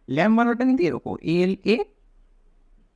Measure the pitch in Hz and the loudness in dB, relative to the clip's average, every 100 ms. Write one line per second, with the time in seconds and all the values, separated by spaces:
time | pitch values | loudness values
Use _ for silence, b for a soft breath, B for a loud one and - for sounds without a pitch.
0 | - 135 208 226 240 226 262 262 170 120 | -6 0 2 2 2 0 0 0 0 -2
1 | - 92 165 170 185 190 196 240 415 _ | -8 -8 -2 0 0 0 0 0 -2 _
2 | _ _ _ _ _ _ _ _ _ | _ _ _ _ _ _ _ _ _